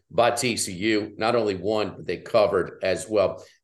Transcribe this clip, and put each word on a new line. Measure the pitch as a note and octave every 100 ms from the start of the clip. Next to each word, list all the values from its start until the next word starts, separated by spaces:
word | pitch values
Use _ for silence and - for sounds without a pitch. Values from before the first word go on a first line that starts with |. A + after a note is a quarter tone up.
| _
by | - A#2
T | A#2 B2+ G#2+
C | -
U, | F2 G#2+ G#2+ G#2+ G#2
not | A2
only | A#2+ G#2+
won, | F#2 F#2+ A2 G2 -
but | -
they | F2
covered | - A2+ G2+ G2 E2 -
as | F#2 F2+ -
well. | C#3+ F#3 - - _